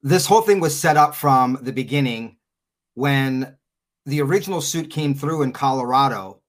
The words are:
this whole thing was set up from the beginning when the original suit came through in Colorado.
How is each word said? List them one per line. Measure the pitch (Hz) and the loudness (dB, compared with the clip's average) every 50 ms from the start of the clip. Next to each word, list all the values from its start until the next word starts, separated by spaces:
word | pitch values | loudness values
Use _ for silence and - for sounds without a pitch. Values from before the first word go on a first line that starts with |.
this | - 139 156 185 - | 0 2 2 2 4
whole | - 202 220 220 | 4 4 4 6
thing | 208 202 190 | 4 2 4
was | 165 156 139 - | 2 -2 -2 0
set | - 170 151 | 2 2 4
up | 151 147 143 - | 6 4 4 2
from | - - 147 131 131 127 123 127 131 | 0 0 2 4 4 4 2 0 -4
the | 123 127 135 | -6 -8 -6
beginning | 127 127 107 127 143 139 127 117 113 113 110 - _ _ _ _ _ _ _ _ _ _ _ _ | -6 -6 -2 0 0 0 0 -2 -6 -10 -14 -16 _ _ _ _ _ _ _ _ _ _ _ _
when | 113 131 143 139 139 135 135 131 131 131 131 - _ _ _ _ _ _ _ _ _ _ | -4 -2 0 0 0 0 -2 -2 -4 -6 -8 -12 _ _ _ _ _ _ _ _ _ _
the | 143 139 147 | -6 -4 -2
original | 143 135 175 202 - 190 190 170 | 0 0 0 -2 -2 -2 -6 -6
suit | 147 - - 165 160 156 | -6 -4 -6 -6 -6 -6
came | - 160 151 143 139 | -6 -4 -2 -2 -2
through | 139 139 147 165 156 143 | -2 -4 -4 -2 -2 -2
in | 131 | -4
Colorado. | 123 - 139 135 135 135 123 120 127 135 139 127 117 101 95 95 - _ _ | -4 -2 -2 0 0 0 -2 0 2 2 2 2 0 -4 -10 -14 -16 _ _